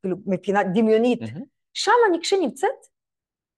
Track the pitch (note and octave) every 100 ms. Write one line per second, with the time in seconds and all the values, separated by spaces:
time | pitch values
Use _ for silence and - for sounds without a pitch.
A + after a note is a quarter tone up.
0 | F#3+ F3+ - F#3 - G3+ G3 F#3 A3 A3
1 | A#3+ A#3+ A3+ B2+ B3 _ _ - - A#4+
2 | A4+ E4 E4+ G4 D#4+ - G4 C#5 - _
3 | _ _ _ _ _